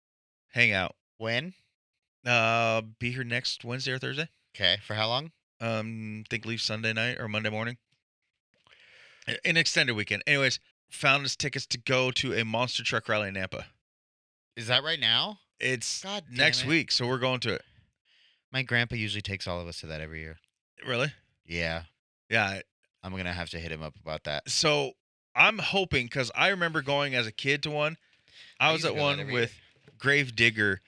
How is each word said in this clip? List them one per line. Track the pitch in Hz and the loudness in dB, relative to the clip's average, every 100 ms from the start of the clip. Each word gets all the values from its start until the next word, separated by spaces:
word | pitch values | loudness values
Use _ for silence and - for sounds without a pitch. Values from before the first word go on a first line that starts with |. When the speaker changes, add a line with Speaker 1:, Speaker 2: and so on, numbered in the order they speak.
| _ _ _ _ _ | _ _ _ _ _
Speaker 1:
hang | 123 117 | 4 4
out. | 98 87 - _ - | 4 0 -6 _ -8
Speaker 2:
When? | 113 120 175 - _ _ _ _ _ _ 123 | -4 -2 -4 -10 _ _ _ _ _ _ 2
Speaker 1:
Uh, | 120 113 117 113 113 110 110 | 4 4 4 4 2 -2 -6
be | 120 | -4
here | 127 | -4
next | 120 120 - - | -4 -4 -2 -6
Wednesday | 117 127 131 | -6 -4 -4
or | 127 | -4
Thursday. | 127 139 165 _ _ | -4 -4 -6 _ _
Speaker 2:
Okay. | - 92 98 | 0 2 2
For | - | 0
how | 107 110 | 0 0
long? | 123 160 - _ - | 0 -4 -14 _ -8
Speaker 1:
Um, | 113 110 110 113 110 107 104 | -4 -2 -4 -6 -8 -10 -6
think | 117 | -6
leave | 113 113 | -4 -4
Sunday | - 110 113 | -2 -2 -2
night | 110 120 - | 0 -2 -2
or | 113 | -4
Monday | 104 110 | -2 -2
morning. | 107 113 120 _ _ _ _ _ _ _ _ _ - - - - - - | -2 -4 -6 _ _ _ _ _ _ _ _ _ -20 -20 -20 -20 -14 -10
A-, | 117 - | -4 0
an | 165 | 2
extended | 165 165 139 | 4 4 2
weekend. | 107 101 101 - | 2 0 -2 2
Anyways, | 143 135 - _ _ _ | 4 4 0 _ _ _
found | - 147 143 | 0 4 4
us | 135 - | 2 -4
tickets | 147 135 - | -4 -4 -6
to | 123 | -6
go | - 131 127 | 0 2 2
to | 120 - | 2 0
a | 107 | 0
monster | 113 113 123 - | 0 0 0 0
truck | 113 117 - | 0 0 2
rally | 107 101 | 0 0
in | |
Nampa. | 98 92 - - _ _ _ _ _ _ _ _ - | -2 -4 -6 -12 _ _ _ _ _ _ _ _ -8
Speaker 2:
Is | 113 | -4
that | 127 | -4
right | 151 165 | -4 -2
now? | 113 120 180 208 _ - | 0 0 -2 -8 _ -6
Speaker 1:
It's | 127 127 - - | -4 -4 -4 -8
Speaker 2:
God | 190 202 139 | -8 -10 -6
damn | 123 | 0
Speaker 1:
next | 151 127 | 2 2
Speaker 2:
it. | 127 | 2
Speaker 1:
week, | 160 - | 0 2
so | - 123 | 0 0
we're | 127 | 0
going | 127 127 | 0 0
to | 117 | -2
it. | 95 - _ _ _ _ _ _ _ _ | -4 -6 _ _ _ _ _ _ _ _
Speaker 2:
My | 131 | -4
grandpa | 127 120 117 117 | 0 2 2 0
usually | 107 104 | -2 -4
takes | 101 95 92 | -6 -6 -4
all | 87 | -4
of | 85 | -6
us | 82 | -10
to | 80 | -8
that | 78 | -8
every | 78 80 | -8 -10
year. | 80 78 _ _ _ - 107 | -12 -14 _ _ _ -12 -4
Speaker 1:
Really? | 120 143 - _ _ 80 | 0 -2 -4 _ _ -6
Speaker 2:
Yeah. | 85 82 82 82 _ _ _ - | -2 -2 -2 -6 _ _ _ -2
Speaker 1:
Yeah. | 113 101 98 - _ _ _ | 0 2 -2 -10 _ _ _
Speaker 2:
I'm | 95 95 | -10 -6
gonna | 90 | -4
have | 87 82 | -4 -6
to | 85 | -6
hit | 82 | -8
him | 78 | -8
up | 78 - | -8 -10
about | 80 78 | -8 -6
that. | - 73 - | -4 -4 -2
Speaker 1:
So | - 160 147 135 - _ _ _ - | 2 4 2 0 -6 _ _ _ 4
I'm | 185 214 | 4 4
hoping, | 147 196 185 139 120 | 0 0 0 0 0
'cause | 143 120 | -2 -2
I | - 175 | 2 2
remember | 190 170 156 | 2 0 0
going | 139 143 143 | 0 0 0
as | 127 110 | 0 -2
a | |
kid | - 135 147 | -2 0 0
to | 151 | 0
one. | 147 151 165 _ _ _ - - - | -2 -2 -4 _ _ _ -20 -12 2
I | 147 | 4
Speaker 2:
I | |
Speaker 1:
was | 160 | 4
Speaker 2:
used | |
to | 160 | 2
Speaker 1:
at | |
Speaker 2:
go | 139 | 2
that | |
Speaker 1:
one | 143 143 | 2 0
Speaker 2:
every | 104 | 0
Speaker 1:
with | 123 117 | 0 0
Speaker 2:
year. | - - _ - - | -4 -20 _ -20 -2
Speaker 1:
Grave | 131 143 131 113 | 2 4 4 4
Digger, | 117 110 104 95 | 4 6 2 2